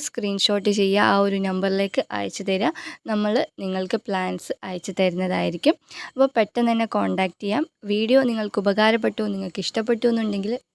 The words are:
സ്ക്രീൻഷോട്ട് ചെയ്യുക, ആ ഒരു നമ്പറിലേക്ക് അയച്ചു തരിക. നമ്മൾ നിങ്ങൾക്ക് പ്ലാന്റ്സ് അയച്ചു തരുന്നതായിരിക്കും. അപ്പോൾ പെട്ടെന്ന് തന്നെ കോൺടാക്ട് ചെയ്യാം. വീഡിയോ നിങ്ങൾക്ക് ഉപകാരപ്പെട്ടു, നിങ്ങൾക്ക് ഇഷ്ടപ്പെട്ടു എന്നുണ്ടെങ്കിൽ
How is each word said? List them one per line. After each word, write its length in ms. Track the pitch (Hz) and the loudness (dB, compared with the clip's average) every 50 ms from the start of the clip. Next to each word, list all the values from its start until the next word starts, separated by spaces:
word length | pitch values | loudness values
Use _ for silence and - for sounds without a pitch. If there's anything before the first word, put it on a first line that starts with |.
| - | 4
സ്ക്രീൻഷോട്ട് 640 | - - 233 208 202 196 196 - - 208 202 190 214 202 208 | -2 -6 -4 -4 -2 -2 0 0 0 0 2 2 2 2 2
ചെയ്യുക, 300 | 196 190 190 208 214 220 | 2 4 4 4 4 4
ആ 80 | 202 202 202 | 4 4 4
ഒരു 140 | 202 196 196 196 | 2 2 0 0
നമ്പറിലേക്ക് 560 | 190 190 185 190 196 190 196 196 196 - 262 - _ 208 202 | 0 0 0 0 0 0 0 0 0 0 -2 -2 _ -4 -6
അയച്ചു 260 | - 190 - - 185 196 | -4 -6 -6 -6 -2 -2
തരിക. 220 | 190 190 220 302 330 - - 311 - - _ 226 | 0 0 0 -2 -2 -4 -12 -14 -16 -14 _ -4
നമ്മൾ 220 | 214 208 208 208 214 247 - - _ - 196 | -2 0 0 2 0 0 0 -2 _ -8 -6
നിങ്ങൾക്ക് 360 | 190 185 190 190 185 226 208 _ | -4 -4 -4 -2 -2 -4 -4 _
പ്ലാന്റ്സ് 460 | 226 190 185 185 185 185 180 - - - _ - 196 | -2 -4 -2 -2 -2 -4 -6 -6 -8 -8 _ -8 -10
അയച്ചു 240 | 185 175 - 196 180 - | -10 -8 -8 -8 -2 0
തരുന്നതായിരിക്കും. 760 | 190 180 175 180 185 180 185 180 175 175 170 170 - 294 - _ _ _ - - - - _ | 0 2 2 0 -2 -2 0 0 -2 -2 -4 0 0 0 0 _ _ _ -16 -16 -16 -12 _
അപ്പോൾ 180 | 254 269 269 - | 2 2 2 4
പെട്ടെന്ന് 340 | - - - - 240 240 233 | 0 0 0 0 0 0 2
തന്നെ 160 | 226 226 226 220 - | 2 0 0 0 0
കോൺടാക്ട് 420 | 208 196 190 185 185 190 185 - _ 208 | -2 0 0 0 0 -2 -2 -4 _ -4
ചെയ്യാം. 220 | 196 208 285 320 - _ _ - 202 | -2 -2 -2 -2 -4 _ _ -4 -2
വീഡിയോ 300 | 208 214 220 220 254 269 269 | 0 0 2 4 4 4 4
നിങ്ങൾക്ക് 380 | 240 226 220 208 202 - 208 190 | 4 0 -2 -4 -2 -2 0 0
ഉപകാരപ്പെട്ടു, 580 | 202 190 214 214 220 226 226 226 220 208 - 214 208 202 | 2 2 4 4 4 4 4 0 0 -2 -2 -4 -4 -2
നിങ്ങൾക്ക് 280 | 190 190 180 - 202 180 | -4 -6 -6 -6 -6 -6
ഇഷ്ടപ്പെട്ടു 400 | - - 226 214 247 240 220 - 233 233 | -4 -4 -4 0 0 0 2 2 2 2
എന്നുണ്ടെങ്കിൽ 420 | 226 220 208 202 196 190 214 247 262 _ _ | 2 0 -2 -2 -2 -2 -4 -6 -6 _ _